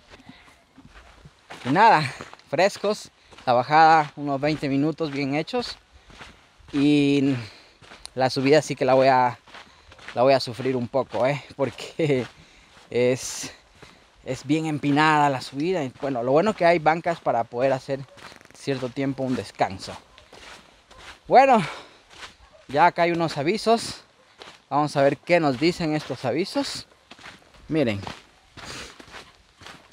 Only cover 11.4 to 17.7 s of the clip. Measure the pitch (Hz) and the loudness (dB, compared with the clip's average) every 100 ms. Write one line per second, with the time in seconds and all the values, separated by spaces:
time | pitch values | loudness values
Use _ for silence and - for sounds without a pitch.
11.4 | - - 131 - - - 156 131 113 - | -8 -6 -4 -6 -10 -4 0 0 -4 -12
12.4 | - _ _ - - 117 123 131 - - | -20 _ _ -20 -6 0 0 0 -6 -12
13.4 | - - _ _ - - _ _ - 127 | -14 -16 _ _ -20 -20 _ _ -12 -8
14.4 | 131 156 160 147 147 143 156 151 143 127 | -2 -2 -2 -4 0 2 4 4 2 0
15.4 | - 135 170 185 131 - 139 120 123 147 | -6 -6 -4 -4 -6 -6 -6 -4 0 2
16.4 | 214 - 170 175 151 165 170 165 151 120 | 2 2 2 2 2 0 -2 -4 -2 -2
17.4 | 117 120 135 | -2 -2 -2